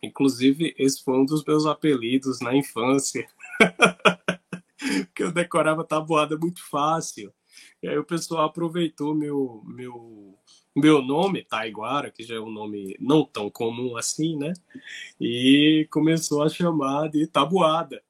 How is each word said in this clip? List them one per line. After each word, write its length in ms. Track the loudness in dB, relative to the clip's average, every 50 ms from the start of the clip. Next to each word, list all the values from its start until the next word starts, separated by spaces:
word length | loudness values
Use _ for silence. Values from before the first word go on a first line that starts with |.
Inclusive, 720 | -12 -12 -4 2 2 2 2 4 2 2 4 4 -2 -4 -2 0
esse 240 | 0 0 0 0 -4
foi 160 | -2 2 2
um 60 | 2
dos 200 | 2 0 -2 0
meus 220 | 0 0 2 2
apelidos 720 | 0 -2 0 0 0 0 2 0 0 0 0 0 -2 -6 -4
na 140 | -4 0 0
infância. 720 | 0 0 0 -4 -2 0 2 2 0 0 -2 -6 -8 -10 -10 _ _ -20 -18 4 4
<laughs> 1500 | 4 4 6 _ 4 4 4 _ 0 0 0 2 _ -8 -8 -8 _ _ -18 -18 _ _ _ _ -4 -2 -2 -2 -2
Porque 180 | -4 _ -4 -4
eu 80 | -2 0
decorava 500 | -2 -2 0 0 0 2 2 0 -2 -2
tabuada 560 | -2 -2 -4 -2 0 2 0 2 0 -2 -4
muito 240 | -4 -4 -6 -6 -14
fácil. 680 | -8 -4 -2 0 0 0 -2 -4 -8 -12 -12 -16 -16 _ _ _ _ _ -20 -20 -20 _ _ -8
E 60 | -6
aí 100 | -4 -4
o 60 | -4
pessoal 400 | _ -6 -6 -6 -4 -2 -2 -2
aproveitou 720 | -2 -2 -4 -6 -4 -2 -2 -4 -4 -4 -4 -4 -2 -2
meu, 480 | -2 -4 -2 -2 -4 -4 -4 -6 -14 -18
meu, 760 | -18 -16 -14 -14 -14 -14 -16 -16 -18 -20 -20 -20 -20 -20 _ _ _ _ _ _ _ _
meu 280 | 4 6 6 6 6 4
nome, 420 | 2 0 0 0 0 0 -2 -6
Taiguara, 680 | _ -8 -6 -6 -8 -10 -10 -8 -4 -4 -4 -6 -8
que 120 | _ _ -14
já 140 | -10 -8
é 40 | -8
um 100 | -8 -10
nome 460 | -10 -10 -10 -10 -10 -10 -10 -12 -12 -8
não 240 | 0 2 4 4 4
tão 260 | 2 _ -8 -8 -8
comum 460 | -6 -4 -6 -4 -4 -4 -6 -6 -6
assim, 400 | -6 -8 -8 -4 -4 -4 -4 -2
né? 160 | -4 -4 -6 -6 -8 _ _ _ -20 -20 -18 -18 -18 -18 -20 -12 _
E 680 | -6 -4 -4 2 6 6 6 8 8 6 4 4 2 0
começou 520 | 0 0 2 4 2 2 0 -2 0 0 0
a 60 | 0
chamar 600 | 0 0 0 0 0 0 0 0 0 -2 -2 0
de 180 | 0 0 -2
tabuada. 760 | 0 _ 0 2 2 2 2 4 4 2 0 -2 -6 -10 -18 _ _